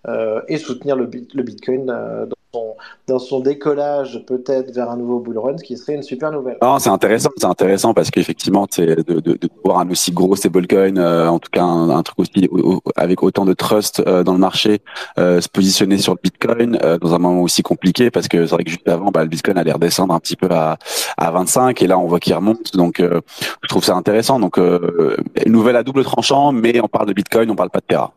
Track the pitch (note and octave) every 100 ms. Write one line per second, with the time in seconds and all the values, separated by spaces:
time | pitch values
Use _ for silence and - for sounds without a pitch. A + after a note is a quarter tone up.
0 | A#2 A#2 A2+ A2+ - D#3 D3+ B2 C#3+ C3
1 | A#2 B2 A#2+ C#3 A#2 G#2+ - C3 C3 A#2
2 | A2+ A2+ A2+ A#2 _ A#2+ A2+ A2 - -
3 | - C3 B2+ C3+ C3 C#3 D#3 C#3+ D3 C#3+
4 | C3 A#2 - B2+ B2+ C3 B2+ B2 A#2+ A#2+
5 | A#2+ A#2+ A#2 A2 A2+ D#3+ - A#2+ - D3
6 | C3 B2+ D#3 D3+ B2+ A#2 B2 C#3 - F#2+
7 | G#2 A2+ C#3+ - F#2 F2+ F#2+ F#2+ E2+ E2+
8 | D#2+ - E2 D#2+ - G2 G2 - E2 E2
9 | D#2+ D#2+ D#2+ - E2+ _ F#2+ F2+ F2+ F2+
10 | - F2 F#2 G2 G2 F2+ F2+ G2 F#2+ F#2+
11 | E2+ E2+ E2+ E2 - - F2 E2 E2 D#2+
12 | E2 - F2 G2 F#2 F2+ - F#2 - -
13 | F2 F#2 F#2+ F#2+ F#2+ F#2 - G#2+ G2+ -
14 | - F#2 F2+ F2+ F#2+ - G#2+ G#2 - -
15 | - - F2+ F2 - - F#2+ F#2 G2 G2
16 | - F2+ F#2 _ A#2 A#2 A#2+ A2+ - E2
17 | E2+ E2+ F2+ F2+ F2 - - - F#2 F2
18 | A#2+ F2+ D#2+ F2 E2 E2+ E2+ E2+ - F2
19 | G2 E2 D#2+ D#2+ - F#2+ E2 D2+ E2+ -
20 | F#2 E2+ - F2 F#2 E2+ D#2+ D#2+ - -
21 | - - E2 E2+ F2+ C3 B2+ B2 F2+ F#2
22 | E2+ F2 F2+ E2+ G2+ A2+ - F#2+ F2 -
23 | F2 E2+ - - - - - F#2+ - F2+
24 | G#2+ G#2+ A2+ C3+ F#2 G2 F2+ F2 E2+ E2+
25 | D2+ - - - - A2+ A2+ A#2+ A#2 C3+
26 | B2 - A#2+ C#3 C#3+ B2+ A#2 A#2+ A2 A2+
27 | G#2 F#2+ F#2+ A2+ A2+ G2 F#2 F#2+ - D#2+
28 | A#1